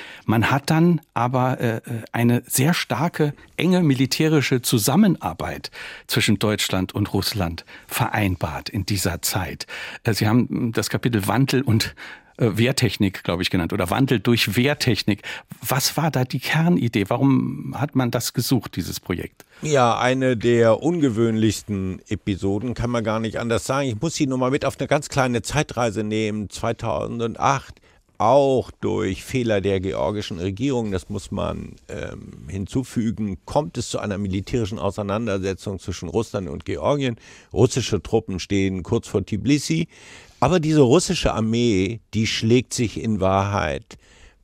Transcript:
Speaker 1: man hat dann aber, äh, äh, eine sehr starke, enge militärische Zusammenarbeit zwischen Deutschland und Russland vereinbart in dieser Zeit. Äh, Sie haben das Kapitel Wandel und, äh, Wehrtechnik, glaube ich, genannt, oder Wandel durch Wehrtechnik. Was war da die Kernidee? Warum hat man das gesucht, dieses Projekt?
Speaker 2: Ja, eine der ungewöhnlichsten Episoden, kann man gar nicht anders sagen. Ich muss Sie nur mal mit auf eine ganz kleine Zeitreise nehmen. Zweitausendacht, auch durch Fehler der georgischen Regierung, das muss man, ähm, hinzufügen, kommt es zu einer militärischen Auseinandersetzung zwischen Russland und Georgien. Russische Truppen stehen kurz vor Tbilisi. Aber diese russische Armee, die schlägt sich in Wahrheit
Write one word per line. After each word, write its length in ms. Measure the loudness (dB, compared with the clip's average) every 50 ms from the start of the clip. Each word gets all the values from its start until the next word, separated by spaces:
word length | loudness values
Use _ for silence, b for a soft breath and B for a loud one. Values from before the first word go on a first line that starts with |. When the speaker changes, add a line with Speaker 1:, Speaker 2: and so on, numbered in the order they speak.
| B B B B B
Speaker 1:
man 260 | B 2 2 2 2
hat 200 | 2 0 2 2
dann 320 | 2 4 6 4 4 2 0 _
aber, 480 | -2 0 0 2 2 2 2 0 0 0
äh, 160 | -2 -2 -2 -4
äh, 40 | -6 -8 -8 -8 -8 -6
eine 320 | -2 2 4 4 4 2 0
sehr 260 | -2 -2 0 2 2
starke, 640 | 2 0 -2 -4 -2 -2 -2 -2 0 0 0 0 -2 B B B B -2
enge 240 | 0 2 4 4
militärische 800 | 4 4 4 2 2 0 0 0 2 4 4 2 2 2 0 0
Zusammenarbeit 1080 | 0 0 0 2 2 2 4 4 4 4 4 0 -2 -6 -6 -6 -8 -8 -8 -10 -12 -14 B B B B B B B
zwischen 320 | B -2 0 2 2 2 2
Deutschland 560 | 2 0 0 0 -2 -2 -2 -2 -2 -2 -2
und 180 | -2 -2 -2
Russland 540 | 0 -2 -2 -2 -2 -2 -4 -4 -4 -8 -14 B B B B
vereinbart 840 | B -4 -2 -2 0 0 0 0 0 0 -2 -4 -4 -4 -6 -10 -8
in 160 | -6 -6 -4
dieser 340 | -2 -2 -2 -2 -2 -2 -4
Zeit. 460 | -4 -4 -4 -4 -4 -6 -8 -10 -12 B B B B B B B B
Äh, 100 | -2 0
Sie 120 | 2 2
haben 460 | 2 4 2 2 2 0 -2 -2 -2
das 160 | -2 -2 -2 -2
Kapitel 380 | -2 0 0 0 0 0 0
Wandel 360 | 2 2 2 2 2 2 0
und, 320 | 2 2 2 2 2 -2 -6 B B B B B B B B B
äh, 200 | 0 2 2 4
Wehrtechnik, 680 | 2 2 2 2 0 0 2 2 0 0 0 -2 -4
glaube 180 | -2 -2 0
ich, 60 | 0 0
genannt, 240 | 0 0 0 0
oder 160 | 0 0 0 2
Wandel 320 | 2 2 4 4 2 2
durch 360 | 2 2 2 2 2 0 2
Wehrtechnik. 680 | 2 2 2 2 0 0 0 0 0 0 -2 -2 -2 B B B B B B -18 -8 -4
Was 300 | -2 0 0 0 -2 -2
war 140 | 0 0 0
da 140 | 0 0 -2
die 140 | -2 -4 -6
Kernidee? 680 | -2 0 0 2 4 4 4 2 2 0 0 0 0 0
Warum 640 | 0 2 4 4 4 2 2 -2 -4 -6 -8 -8 -6 -6
hat 180 | -4 -2 0
man 140 | 0 0 0
das 240 | 0 -2 -4 -4 -4
gesucht, 420 | -2 0 2 0 0 0 -2 -6
dieses 240 | -8 -6 -6 -8 -8
Projekt? 460 | -6 -6 -6 -6 -6 -10 _ -18 -20 B B B
Speaker 2:
Ja, 360 | B 2 4 4 4 4 4 2
eine 380 | 2 2 2 2 2 2 2
der 460 | 2 2 4 6 6 6 6 6 4
ungewöhnlichsten 1200 | 2 0 2 2 2 2 4 2 2 2 4 4 2 2 2 0 -4 -4 -4 -4 -4 -4 -6 -8 -8 -6
Episoden, 640 | -8 -6 -4 -4 -4 -2 -2 -2 -2 -2 -2 -4 -4
kann 160 | -4 -2 -2
man 120 | -2 -2
gar 180 | 0 0 -2 -2
nicht 180 | -2 -4 -4 -4
anders 260 | -2 0 -2 -2 0
sagen. 240 | -2 -2 -2 0 -2
Ich 140 | -2 -2
muss 140 | -4 -4 -2
Sie 100 | -2 -2
nur 100 | 0 0
mal 140 | 0 0 0
mit 160 | 0 0 -2
auf 120 | -2 -4 -4
eine 80 | -2
ganz 220 | -2 -2 -2 -2 -2
kleine 320 | -2 0 0 0 0 -2
Zeitreise 640 | -2 -2 -2 -2 -2 -2 -2 -2 -2 -2 -2 -2 -4
nehmen. 460 | -2 -2 -2 -2 -2 -2 -4 -6 -8
Zweitausendacht, 1300 | -8 -6 -4 -4 -4 -4 -4 -4 -2 -2 -4 -6 -6 -6 -6 -6 -4 0 0 2 2 0 -4 -10 -20 b b b b b b b _ 0
auch 520 | 4 6 6 6 6 4 2 2 0 -2
durch 540 | -6 -6 -4 -2 -2 0 -2 -2 -4 -6 -6
Fehler 380 | -4 -4 -2 0 2 0 2
der 180 | 2 0 0 0
georgischen 580 | -2 -2 -2 -2 -2 -2 -2 -4 -6 -8 -8 -6
Regierung, 520 | -4 -4 -4 -2 -2 0 0 0 -2 -2
das 180 | -4 -4 -4 -6
muss 220 | -8 -8 -8 -8
man, 460 | -6 -4 -4 -4 -6 -6 -10 -12 -16 -18 _ -14
ähm, 600 | -12 -10 -10 -10 -10 -12 -16 -16 -18 -18 -14 -10
hinzufügen, 880 | -8 -8 -6 -6 -4 -6 -6 -4 -4 -4 -2 -2 -2 -4 -4 -6 -6 -8 _
kommt 320 | -4 -2 -2 -2 -2 -4 -8
es 100 | -8 -6
zu 100 | -6 -6
einer 200 | -4 -4 -4 -4
militärischen 600 | -4 -4 -4 -4 -4 -4 -4 -2 -2 -4 -4 -4
Auseinandersetzung 1000 | -4 -4 -4 -4 -4 -4 -2 -2 -2 -2 -4 -2 -2 -4 -4 -6 -6 -8 -8 -8
zwischen 320 | -8 -10 -10 -8 -6 -4
Russland 400 | -2 -2 -2 -2 -4 -8 -6 -6
und 160 | -8 -10 -8
Georgien. 500 | -8 -6 -2 0 0 0 0 0 -2 -4 -6 B B B B B B
Russische 520 | B 4 4 4 4 0 -2 -2 -2 -4
Truppen 380 | -2 0 0 0 0 -2 -6 -6
stehen 420 | -4 0 0 2 2 2 0 -2
kurz 260 | -4 -2 -2 -2 -2 -2
vor 160 | -2 -4 -2
Tbilisi. 640 | -2 -4 -2 0 2 2 2 2 0 -2 -2 -2 -4 B B B B B B B B B B
Aber 220 | 2 2 4 2
diese 220 | 2 4 6 6
russische 500 | 8 8 8 6 6 4 0 0 0 0
Armee, 680 | 0 0 0 2 2 4 4 4 4 4 2 2 -2 -6 _ _
die 140 | -2 0 0
schlägt 480 | 0 0 0 2 4 4 4 4 2 -2
sich 280 | -2 -2 -2 -2 -4
in 180 | -4 -2 0 2
Wahrheit 760 | 2 2 4 2 2 2 0 0 0 -2 -2 -4 -8 -12 -20 -20 b b b b b b b b